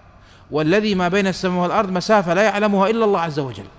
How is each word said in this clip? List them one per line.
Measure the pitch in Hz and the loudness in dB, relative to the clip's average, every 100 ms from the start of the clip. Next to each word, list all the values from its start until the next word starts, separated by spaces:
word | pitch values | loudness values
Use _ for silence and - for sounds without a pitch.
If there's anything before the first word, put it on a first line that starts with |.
| - - - - - | -20 -20 -20 -20 -8
والذي | 139 156 196 214 190 | -2 2 2 2 0
ما | 180 | 0
بين | 202 190 | 0 0
السماء | 180 190 180 | -2 -2 -2
والأرض | 175 196 208 | 0 0 -2
مسافة | 185 170 214 175 170 | -4 2 0 2 2
لا | |
يعلمها | 214 196 214 202 196 | 2 2 0 2 2
إلا | 226 220 | 2 2
الله | 196 | 0
عز | 165 143 | -2 -4
وجل. | 135 101 98 | -6 -8 -16